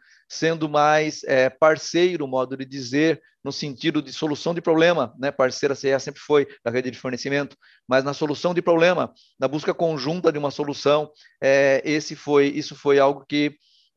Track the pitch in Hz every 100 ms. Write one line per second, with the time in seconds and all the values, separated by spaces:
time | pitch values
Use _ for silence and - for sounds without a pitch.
0 | _ _ _ - 165 165 156 147 147 151
1 | 156 147 - 135 131 - 156 156 - 170
2 | 180 170 139 127 127 131 135 139 123 135
3 | 160 147 _ _ 143 139 151 123 160 151
4 | 135 123 156 139 160 170 170 160 165 170
5 | 117 120 135 - 131 - 143 135 139 135
6 | 139 139 - 147 139 - 117 120 131 120
7 | 131 123 135 143 139 - _ _ - 131
8 | 139 139 151 139 175 170 175 165 170 175
9 | 120 - _ _ 127 151 151 - 165 156
10 | 127 175 165 147 147 135 147 139 143 147
11 | 151 _ _ _ 135 139 139 135 156 151
12 | 151 151 - 147 143 143 147 143 143 139
13 | 139 143 - 147 147 143 _ _ _